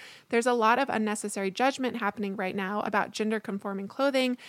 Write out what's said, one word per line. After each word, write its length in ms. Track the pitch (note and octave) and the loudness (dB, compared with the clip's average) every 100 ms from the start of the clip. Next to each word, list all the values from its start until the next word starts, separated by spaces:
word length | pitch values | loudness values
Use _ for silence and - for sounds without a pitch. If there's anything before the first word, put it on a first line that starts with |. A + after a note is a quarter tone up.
| - - - | -18 -20 -2
There's 180 | A#3 A#3+ | 0 2
a 60 | |
lot 260 | A#3+ A3 B3 | 4 6 4
of 100 | C4+ | 4
unnecessary 600 | G#3+ G#3+ G#3+ G#3 G#3 G3 | 0 0 -2 -4 -4 -4
judgment 460 | F#3 C4 C4+ B3+ A#3 | 2 2 2 -2 -2
happening 400 | G#3 G#3+ G3+ F#3+ | -2 -2 -4 -4
right 180 | F#3 | -4
now 260 | G3 F#3+ G#3 | -2 -2 -2
about 280 | - G3+ - | 0 0 0
gender-conforming 800 | - G#3+ A3 - G3+ G3+ G3 G3 | -2 -2 -2 -4 -6 -6 -6 -6
clothing, 500 | - C#4 C4 B3+ B3 | -2 2 2 2 0